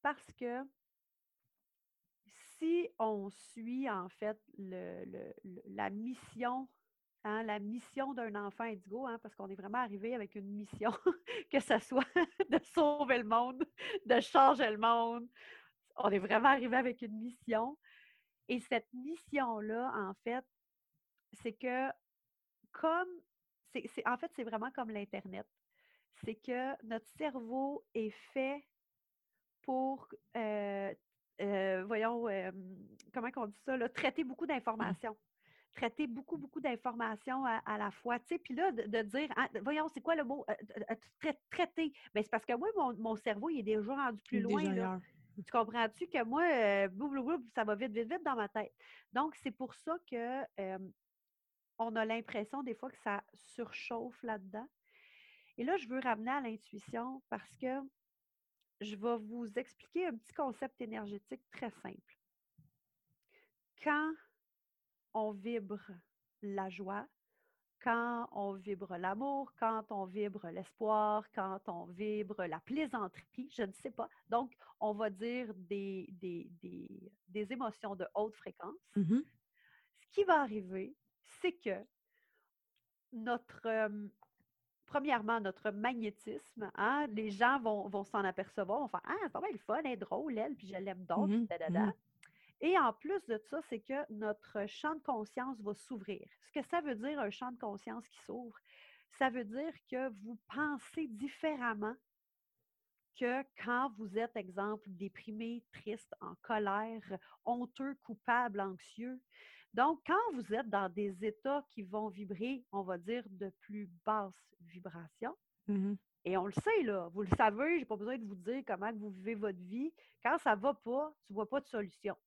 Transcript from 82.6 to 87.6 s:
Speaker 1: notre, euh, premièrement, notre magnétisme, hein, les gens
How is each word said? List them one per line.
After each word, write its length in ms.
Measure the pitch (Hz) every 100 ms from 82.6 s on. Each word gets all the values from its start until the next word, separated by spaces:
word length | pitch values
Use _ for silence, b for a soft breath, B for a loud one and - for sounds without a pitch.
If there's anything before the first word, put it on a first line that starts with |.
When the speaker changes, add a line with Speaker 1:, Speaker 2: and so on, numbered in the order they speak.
| _ _ _ _ _
Speaker 1:
notre, 480 | 233 226 240 - - 226
euh, 400 | 220 214 208 208 _ - _ _ _ _ _ -
premièrement, 540 | 294 285 247 214 233
notre 300 | 196 190 214
magnétisme, 1000 | 202 233 240 214 208 - - - - 202 -
hein, 300 | 208 285 294
les 220 | 208 214
gens 300 | 196 240 269